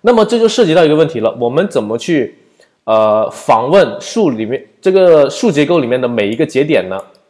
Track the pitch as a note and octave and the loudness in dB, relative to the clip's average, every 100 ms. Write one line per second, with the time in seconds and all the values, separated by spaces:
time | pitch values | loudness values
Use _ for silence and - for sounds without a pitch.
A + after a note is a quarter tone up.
0 | A3 A#3 G#3+ A#3 A3+ A#3+ G3 D#3+ D#3+ D3+ | 0 2 2 2 0 2 2 4 2 2
1 | D#3+ A#2+ G#2+ - A#2+ C#3 G3 C3+ G#2+ A#2 | 0 -2 -4 -2 -2 -2 -2 -4 -4 -6
2 | - D#3 A2+ - _ _ _ _ - A2 | -2 -2 -2 -8 _ _ _ _ -2 2
3 | G#2+ G#2+ A2 - - A2+ B2 F#3+ C#3+ G#2 | 2 0 -2 -4 0 0 2 2 2 -2
4 | - A#3 F#3 A2+ A2 C3 - _ F#3+ F#3+ | -8 -2 -2 -2 -4 -8 -10 _ 0 2
5 | F#3 D#3 C3+ - A3+ D3 D3 E3+ A#2+ B2+ | 4 4 2 0 -2 0 0 0 0 -2
6 | B2 A#2 G2+ A#2 D#3 C3 D3 B2+ F#2 F#2+ | -2 -2 -2 -2 -2 -2 0 -2 -2 -8
7 | - _ | -12 _